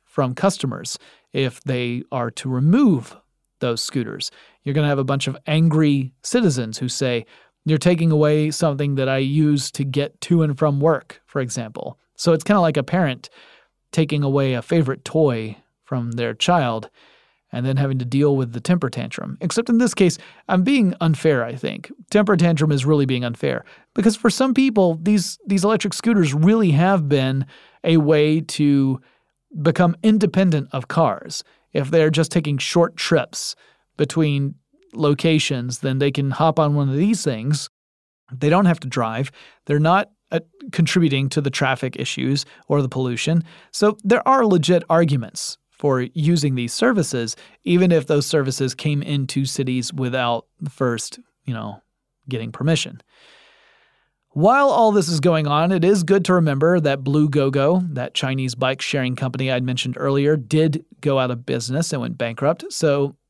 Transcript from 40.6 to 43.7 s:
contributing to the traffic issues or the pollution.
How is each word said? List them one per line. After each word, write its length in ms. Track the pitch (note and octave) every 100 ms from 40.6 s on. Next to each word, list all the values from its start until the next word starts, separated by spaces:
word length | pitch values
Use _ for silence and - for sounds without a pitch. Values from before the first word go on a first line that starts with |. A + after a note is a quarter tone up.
| C4+
contributing 560 | - E3 F#3 E3 C3+ C3+
to 140 | D#3
the 80 | C#3
traffic 480 | C3+ C3+ C3 - -
issues 460 | B2 - B2+ C#3 - - -
or 120 | C#3+
the 60 | C3
pollution. 560 | C3 C3 A#2+ - E3 E3 - _